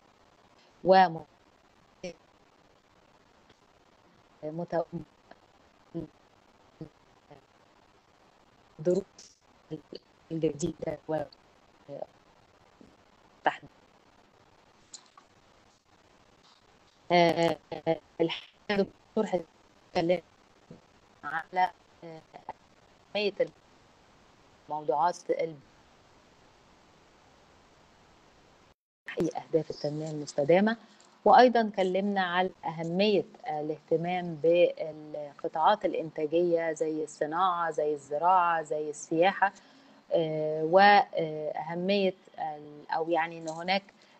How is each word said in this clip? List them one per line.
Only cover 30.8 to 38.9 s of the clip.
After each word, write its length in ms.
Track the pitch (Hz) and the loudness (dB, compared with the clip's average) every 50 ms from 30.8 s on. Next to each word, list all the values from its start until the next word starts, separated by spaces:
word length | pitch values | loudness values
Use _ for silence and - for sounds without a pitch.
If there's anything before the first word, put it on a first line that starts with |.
| - - - - - - _ _ - | -10 -20 -20 -20 -20 -20 _ _ 4
وأيضًا 360 | 208 - 220 254 247 240 233 | 6 8 8 8 8 6 2
اتكلمنا 600 | 220 208 - 196 185 185 185 196 202 202 202 190 | 0 0 0 -2 0 0 0 0 0 0 0 -2
على 280 | 185 175 180 185 185 185 - _ - | -2 0 0 0 0 -2 -4 _ -10
أهمية 600 | 165 160 165 165 165 170 190 208 214 202 170 - - - - - 156 | -10 -8 -6 -6 -4 0 0 2 2 2 2 0 -2 -8 -14 -10 -8
الاهتمام 840 | 151 151 151 156 156 - - - 165 160 170 175 180 180 175 175 160 147 | -6 -6 -4 -6 -8 -8 -4 -2 -2 0 0 -2 -4 -4 -6 -6 -4 0
بالقطاعات 1400 | 156 165 170 175 170 - - - 160 156 156 156 151 151 151 147 147 143 139 - - 165 - 160 160 190 214 208 - | 4 4 6 6 6 4 2 -2 -8 -10 -10 -12 -14 -14 -12 -12 -12 -14 -10 -8 -8 -6 -2 2 4 4 4 2 0
الإنتاجية 880 | 170 - 127 160 156 - - 156 147 160 170 180 175 170 165 165 165 | -2 -4 -4 -6 -6 -6 -6 -4 0 2 2 2 2 2 0 0 -2
زي 320 | 156 - 160 156 156 156 156 | -4 -4 -4 -4 -4 -4 -6
الصناعة، 640 | - - - 156 151 160 175 190 185 170 170 170 165 | -6 -6 -6 -6 -4 0 0 0 0 0 0 -2 -2
زي 220 | 156 160 151 151 151 | -2 -2 -2 -4 -4
الزراعة، 680 | 139 - 143 147 147 165 180 190 180 175 170 165 160 | -6 -8 -8 -4 0 2 4 4 4 4 2 0 -2
زي 280 | 156 151 156 151 151 151 | -4 -4 -6 -6 -6 -8